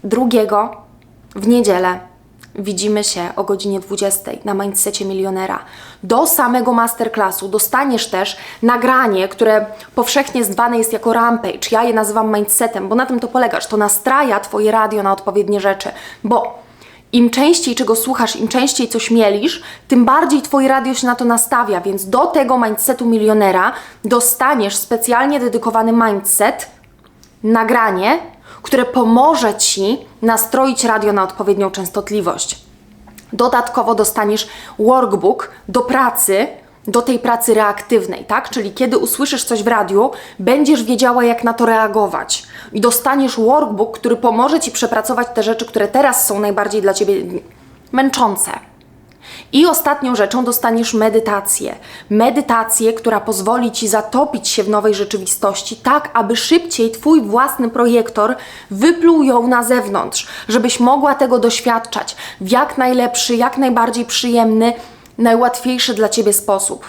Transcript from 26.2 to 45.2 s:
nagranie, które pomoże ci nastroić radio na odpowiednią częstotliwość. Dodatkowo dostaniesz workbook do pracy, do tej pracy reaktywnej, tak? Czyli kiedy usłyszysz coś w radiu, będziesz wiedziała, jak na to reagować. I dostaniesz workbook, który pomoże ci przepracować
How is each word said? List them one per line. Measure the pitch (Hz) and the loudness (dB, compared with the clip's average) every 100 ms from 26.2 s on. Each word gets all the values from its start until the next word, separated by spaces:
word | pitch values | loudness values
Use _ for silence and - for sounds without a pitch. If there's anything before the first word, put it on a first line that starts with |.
| 196 - 214 - - - _ _ _ _ _ _ | -2 0 0 0 -12 -18 _ _ _ _ _ _
nagranie, | 214 226 220 240 220 185 202 320 - - - - | 2 2 4 2 2 0 0 0 -4 -20 -20 -18
które | - 269 | -2 0
pomoże | 247 262 226 226 285 302 226 | 0 0 4 6 6 4 0
ci | 196 - - 196 269 - - | 0 -2 0 -2 -2 -8 -4
nastroić | 226 226 - 277 262 247 | 0 0 0 0 0 0
radio | 226 214 208 | 0 0 2
na | 202 | 0
odpowiednią | 190 - 202 196 190 | -2 -2 -2 0 0
częstotliwość. | 190 180 208 196 208 170 - - - - _ _ - - - - | -4 -6 -6 -4 -4 -2 -4 -8 -10 -16 _ _ -20 -20 -20 -8
Dodatkowo | 202 247 - - - 226 | 0 2 2 0 -2 0
dostaniesz | 214 208 - 208 214 - - - - | 0 0 0 -2 -2 -6 -14 -18 0
workbook | 214 262 233 196 180 247 - - - | 2 4 2 2 0 0 -6 -14 -4
do | 247 | -4
pracy, | 247 254 247 - - 196 285 - - _ - | 0 0 0 0 0 0 -2 -6 -20 _ -2
do | 233 | -2
tej | 240 240 | 0 -2
pracy | 247 233 247 | 0 0 2
reaktywnej, | 214 214 202 - 226 185 - | 2 2 -2 0 0 0 -10
tak? | - 214 - | -4 -4 -4
Czyli | 262 202 | -8 -8
kiedy | - 254 247 | -4 0 0
usłyszysz | - - 277 254 | -2 -2 -2 -4
coś | - 226 | -4 -2
w | 208 | 0
radiu, | 226 190 196 247 - - - | 0 2 2 0 -2 -18 -6
będziesz | 190 269 285 294 | 0 2 4 2
wiedziała, | 226 233 247 240 | 2 2 2 2
jak | 240 233 | 2 2
na | 233 | -2
to | 233 226 | 0 2
reagować. | 220 214 208 202 - - - - - - | 2 2 0 0 -2 -6 -8 -8 -20 -8
I | 220 | -2
dostaniesz | 240 240 269 277 269 233 | 0 0 0 0 0 2
workbook, | 220 294 262 208 220 - | 2 4 2 -2 -4 -4
który | 233 226 | -2 0
pomoże | 240 226 277 311 | 2 2 2 0
ci | 240 | -2
przepracować | - 233 220 220 254 | -4 -2 -2 -2 -4